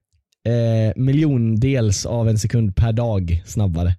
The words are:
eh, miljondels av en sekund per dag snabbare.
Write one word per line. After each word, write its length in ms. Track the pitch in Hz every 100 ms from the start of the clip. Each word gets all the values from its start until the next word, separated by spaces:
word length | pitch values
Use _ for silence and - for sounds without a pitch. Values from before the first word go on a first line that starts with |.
| _ _ _ _ 113
eh, 460 | 120 117 113 110 -
miljondels 1080 | 131 143 156 131 113 110 131 135 110 98 -
av 240 | 120 113
en 100 | 107
sekund 360 | 107 120 107 -
per 160 | 117
dag 500 | 113 120 101 85 85 -
snabbare. 500 | 110 98 82 87